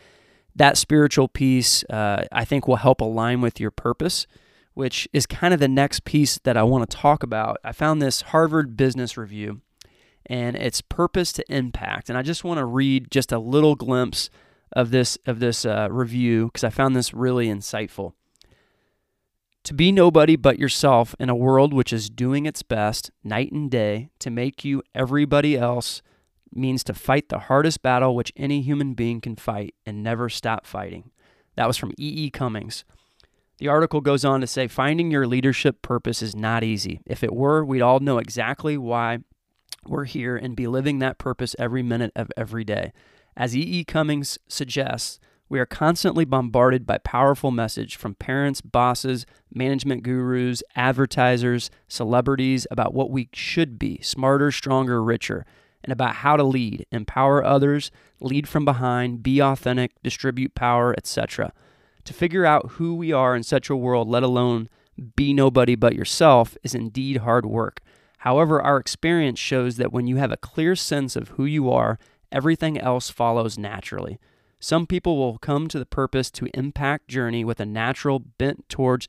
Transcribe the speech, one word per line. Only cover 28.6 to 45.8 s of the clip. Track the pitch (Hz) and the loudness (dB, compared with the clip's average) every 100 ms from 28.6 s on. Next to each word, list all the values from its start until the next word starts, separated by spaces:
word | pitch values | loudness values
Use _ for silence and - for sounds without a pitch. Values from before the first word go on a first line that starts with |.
human | 135 147 139 | -2 -2 -2
being | 120 117 117 | -2 -4 -4
can | 120 107 | -8 -8
fight | - 107 101 - - | -6 -6 -8 -12 -12
and | 104 | -8
never | 107 113 120 | -4 -4 -4
stop | - 113 110 - | -6 -4 -6 -6
fighting." | 98 92 90 - _ _ _ _ - | -10 -10 -12 -18 _ _ _ _ -2
That | 117 | 0
was | 127 | 0
from | 110 | -4
E | - 147 156 151 | -8 -10 -6 -8
E | |
Cummings. | - 127 110 107 - - _ _ _ _ _ _ _ | -6 -6 -6 -10 -12 -16 _ _ _ _ _ _ _
The | 143 | 0
article | 147 160 156 | 2 2 0
goes | 139 139 | 2 2
on | 139 135 | 2 0
to | 127 | 0
say, | - 123 | -4 -4
Finding | - 135 160 170 | -2 0 0 0
your | 147 127 | 0 0
leadership | 127 131 127 147 - | 2 2 2 0 -2
purpose | - 123 - 120 | -4 -4 -4 -6
is | 113 104 | -6 -6
not | 110 117 | -4 -2
easy. | 113 107 98 - - | -2 -4 -6 -10 -10
If | - | -6
it | 117 | -4
were, | 110 139 156 151 | 0 2 2 2
we'd | 135 | 2
all | 120 131 | 4 4
know | 139 123 | 4 0
exactly | 110 117 117 139 156 147 | -2 -4 -4 -4 -4 -4
why | 123 120 117 117 - _ _ _ _ - - | -2 -2 -2 -4 -8 _ _ _ _ -20 -10
we're | 147 139 | -8 -6
here | 151 123 120 | -6 -4 -4
and | 127 117 | -6 -6
be | 120 | -4
living | 131 135 139 | -2 -2 -2
that | 131 127 | -2 -4
purpose | - 123 123 - | -6 -6 -6 -4
every | 120 127 | -4 -2
minute | 123 117 117 - | -2 -2 -4 -6
of | 113 - | -8 -8
every | 110 113 | -8 -8
day. | 107 104 87 - _ _ _ - | -6 -4 -6 -10 _ _ _ -6
As | 123 120 | -4 -2
E | |
E | 170 175 | -2 -4
Cummings | 160 160 151 147 139 - - | -2 -2 0 -2 -4 -10 -12
suggests, | - 135 127 135 120 - - _ _ - | -10 -6 -4 -4 -4 -8 -12 _ _ -6
we | 135 | -4
are | 123 | -4
constantly | - | 0